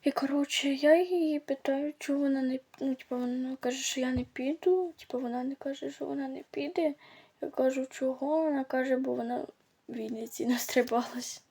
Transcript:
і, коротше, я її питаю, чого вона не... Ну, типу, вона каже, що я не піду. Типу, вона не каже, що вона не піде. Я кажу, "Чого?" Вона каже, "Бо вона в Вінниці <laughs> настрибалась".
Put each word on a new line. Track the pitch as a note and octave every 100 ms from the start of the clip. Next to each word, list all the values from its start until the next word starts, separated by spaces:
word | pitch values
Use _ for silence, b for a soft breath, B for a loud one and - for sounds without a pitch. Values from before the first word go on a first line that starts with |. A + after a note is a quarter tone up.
і, | D4
коротше, | - C#4 C#4+ C#4+ - C#4
я | C4+ D4 E4
її | F4+ F4+ D#4 D4
питаю, | - C4+ - C4+ D4 D4+
чого | - C#4+
вона | C#4 C4+
не... | C4 C4 _ -
Ну, | C4+ C4
типу, | - B3
вона | B3 B3+ B3+ C4
каже, | B3 C4+
що | - C4+
я | B3+
не | B3+
піду. | B3+ - B3+ D#4+ F#4 F#4 F4+ -
Типу, | - B3
вона | B3 B3
не | B3+ C#4
каже, | C#4 C#4 C#4
що | C#4 C#4+
вона | C#4 C4+
не | C4+ -
піде. | - C#4+ F4+ D#4 D4 B B B _
Я | -
кажу, | - C4 C4 C4
"Чого?" | - C4 C4 C#4 D#4
Вона | D#4+ C#4
каже, | C4 C4 C4 C4
"Бо | C4
вона | B3 A#3 B3 - - _ _ -
в |
Вінниці | A#3+ A3+ A3 A3+ - A#3
<laughs> |
настрибалась". | A#3+ - C4 B3 A#3 A#3+ B3 - - _